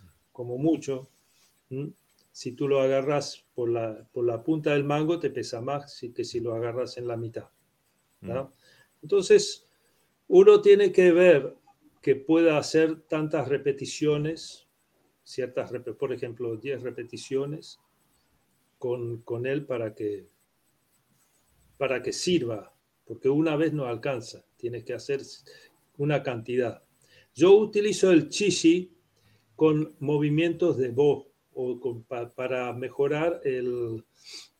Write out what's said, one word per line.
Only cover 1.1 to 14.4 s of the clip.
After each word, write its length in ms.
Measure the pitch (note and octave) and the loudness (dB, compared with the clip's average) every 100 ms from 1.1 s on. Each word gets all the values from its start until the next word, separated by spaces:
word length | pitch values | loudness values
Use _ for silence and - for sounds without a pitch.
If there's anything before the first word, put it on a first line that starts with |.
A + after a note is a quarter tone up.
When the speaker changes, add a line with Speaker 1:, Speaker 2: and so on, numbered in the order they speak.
| _ _ _ _ _ - | _ _ _ _ _ -14
Speaker 1:
¿Mm? 160 | C3 D3 - _ _ _ | -10 -10 -14 _ _ _
Si 200 | - C3 | -16 -12
tú 160 | - C#3+ | -6 0
lo 120 | C#3 | 2
agarras 680 | C3+ C3+ C3+ D3 - - _ | 2 2 0 -2 -4 -12 _
por 160 | - A#2+ | -6 -4
la, 360 | A#2 A2+ G#2+ - | -2 -4 -8 -12
por 140 | B2+ A#2+ | -4 -4
la 160 | A2+ | -2
punta 300 | D#3 D#3+ D3+ | -2 -2 0
del 120 | D3 | 0
mango, 360 | C#3+ D3 D#3 E3+ | 0 0 0 -2
te 100 | D3+ | -4
pesa 300 | B2+ G#2+ A#2 | -6 -8 -8
más 340 | B2+ C#3+ C#3+ | -6 -8 -10
si-, 180 | - A#2+ | -16 -12
que 120 | - | -10
si 160 | A2 A#2+ | -8 -6
lo 140 | A#2 | -6
agarras 440 | A2+ A#2 A#2+ B2 B2 | -4 -4 -6 -8 -8
en 80 | A#2+ | -8
la 100 | A#2 | -8
mitad, 320 | A#2 - - _ _ _ _ _ _ _ | -8 -12 -16 _ _ _ _ _ _ _
¿no? 240 | - B2 | -8 -8
Speaker 2:
Mm. 80 | C3+ _ _ _ _ _ | -8 _ _ _ _ _
Speaker 1:
Entonces, 640 | D3+ G3+ F#3 - - - _ _ _ _ _ _ - | -2 0 4 4 4 -8 _ _ _ _ _ _ 4
uno 340 | F3 G3+ G#3 | 8 10 10
tiene 300 | G3+ G3+ G3 | 8 6 6
que 220 | F3+ F3+ | 4 6
ver 420 | E3+ F3+ D3 C3 - _ _ _ _ | 8 8 6 2 -10 _ _ _ _
que 140 | D3 C3+ | 0 0
pueda 420 | - E3 E3 D3+ | 2 4 4 2
hacer 440 | - D#3+ D#3+ D#3 | 0 2 0 -2
tantas 440 | - D#3 D#3 D#3 B2+ | -6 -6 -2 -4 -2
repeticiones, 1200 | C#3 C#3+ C#3 C#3+ - D3+ D3 D3+ E3 | -2 -2 -4 -8 -4 -2 0 -2 -8